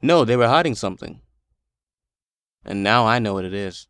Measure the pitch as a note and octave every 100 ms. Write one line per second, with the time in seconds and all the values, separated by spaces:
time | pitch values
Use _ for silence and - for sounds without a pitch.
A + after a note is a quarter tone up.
0 | C3+ E3+ A#2+ B2 A#2 C#3+ E3+ A#2 G2+ F#2+
1 | - - _ _ _ _ _ _ _ _
2 | _ _ _ _ _ _ - G2+ G2 A#2
3 | A2+ A#2+ A2 G2 F#2 G2 G2 F2 -